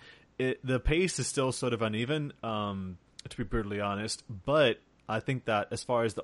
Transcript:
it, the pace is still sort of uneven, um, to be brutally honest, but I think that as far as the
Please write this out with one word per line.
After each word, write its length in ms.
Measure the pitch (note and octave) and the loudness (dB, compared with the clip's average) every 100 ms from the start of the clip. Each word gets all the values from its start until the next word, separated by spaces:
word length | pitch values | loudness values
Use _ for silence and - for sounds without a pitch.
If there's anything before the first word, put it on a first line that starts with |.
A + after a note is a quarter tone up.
| - - _ - | -14 -20 _ -2
it, 260 | C3 - | -2 -2
the 140 | B2+ B2+ | -2 0
pace 400 | - D#3+ F#3 - | 2 4 2 0
is 80 | B2 | -2
still 240 | - C3 | 0 0
sort 220 | A#2+ B2+ | 2 0
of 100 | A2+ | 0
uneven, 500 | A2 G#2+ A#2+ D#3 C#3+ - | 0 0 0 -2 -4 -6
um, 520 | A2+ G#2+ G#2 F#2+ F#2 F2+ _ _ - | -4 -2 -2 -4 -6 -10 _ _ -16
to 80 | - | -8
be 60 | |
brutally 380 | A#2 A#2 G2+ G2+ | -2 -2 -2 -2
honest, 420 | G2+ G2+ A2 - - G2+ - | -2 -2 -4 -6 -10 -10 2
but 320 | D3+ B2+ - _ _ - | 4 6 4 _ _ -4
I 100 | A2 | -4
think 280 | - B2+ - | -2 -4 2
that 200 | G#2 G2 | 0 0
as 100 | - | -6
far 220 | - A#2+ | 0 2
as 100 | A#2 | 2
the 80 | - | 0